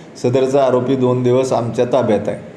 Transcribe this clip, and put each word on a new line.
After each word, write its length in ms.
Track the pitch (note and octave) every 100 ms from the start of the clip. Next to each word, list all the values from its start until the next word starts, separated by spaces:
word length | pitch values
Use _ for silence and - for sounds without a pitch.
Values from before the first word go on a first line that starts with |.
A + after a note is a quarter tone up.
| - -
सदरचा 420 | B2+ C3 C3 C#3 C3
आरोपी 300 | B2+ B2 C3+
दोन 280 | B2+ B2+
दिवस 280 | B2 B2 C3
आमच्या 320 | A#2 A#2 A#2 A#2
ताब्यात 340 | C3+ A2+ G2+ -
आहे. 240 | - -